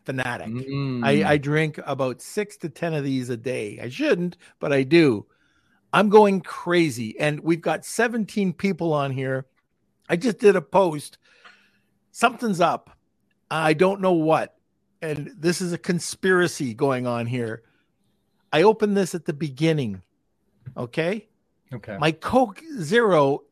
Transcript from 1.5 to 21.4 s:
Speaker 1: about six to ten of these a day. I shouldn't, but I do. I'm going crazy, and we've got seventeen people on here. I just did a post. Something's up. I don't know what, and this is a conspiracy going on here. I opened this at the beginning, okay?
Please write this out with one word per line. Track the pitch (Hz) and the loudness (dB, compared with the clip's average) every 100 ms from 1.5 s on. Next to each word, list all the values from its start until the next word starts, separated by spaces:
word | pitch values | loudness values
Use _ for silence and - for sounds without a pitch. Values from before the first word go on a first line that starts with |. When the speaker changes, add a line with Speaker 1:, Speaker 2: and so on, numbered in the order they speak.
| 151 156 147 - | 0 -2 -4 -8
Speaker 1:
about | 135 131 123 | -4 -4 -4
six | - - 208 - | -8 -8 -8 -10
to | 170 | -14
ten | - 170 | -8 -4
of | 156 | -4
these | 139 135 123 | -2 -4 -4
a | 120 | -6
day. | 120 127 107 120 | -6 -6 -8 -10
I | 113 | -12
shouldn't, | 135 302 226 175 - - _ | -4 -2 0 -2 -8 -20 _
but | 165 | -2
I | 139 | 0
do. | 135 170 156 104 - _ _ _ _ _ _ | 4 6 6 2 -4 _ _ _ _ _ _
I'm | - 208 | 2 6
going | 208 208 190 | 8 8 4
crazy, | - - - 175 165 117 113 - | -4 -10 0 2 2 0 -8 -4
and | 151 147 | -4 -2
we've | 156 165 | -2 -2
got | 170 156 | -2 -4
seventeen | - - 233 233 202 - 190 | -4 -2 -2 -2 -4 -2 -2
people | - 196 180 170 | -2 -2 0 0
on | 151 139 | 0 -2
here. | 131 131 131 135 _ _ _ _ _ - | -4 -4 -6 -8 _ _ _ _ _ -4
I | 175 | -2
just | 247 196 | -2 4
did | 208 185 | 4 4
a | |
post. | - 180 185 151 - - _ _ - - _ _ _ _ _ | 2 2 2 0 -10 -20 _ _ -20 -20 _ _ _ _ _
Something's | - 240 247 233 170 | -2 -2 0 -4 0
up. | 170 123 - _ _ _ _ _ _ | 0 0 -8 _ _ _ _ _ _
I | 151 160 | -2 0
don't | 151 185 202 | 4 2 2
know | 190 | 0
what, | 175 156 151 107 _ _ _ _ _ | 2 4 2 0 _ _ _ _ _
and | 160 147 143 214 | -8 -8 -10 -4
this | 160 175 | -2 -2
is | 185 | -4
a | 170 | -6
conspiracy | - 175 - - 190 185 175 - 135 | -4 -4 -4 -2 2 2 2 -2 -6
going | 107 139 127 123 | -2 0 0 -2
on | 117 117 | -4 -4
here. | 127 113 113 _ _ _ _ _ _ _ _ _ | -4 -6 -8 _ _ _ _ _ _ _ _ _
I | 151 | 4
opened | 190 220 208 202 | 4 4 0 0
this | 185 180 | -2 -4
at | - | -8
the | |
beginning, | 147 156 127 160 156 120 95 - _ _ _ _ _ - - | -6 -8 -2 0 0 -2 -8 -14 _ _ _ _ _ -18 -12
okay? | 123 - 165 214 - _ | -8 -4 -4 -4 -10 _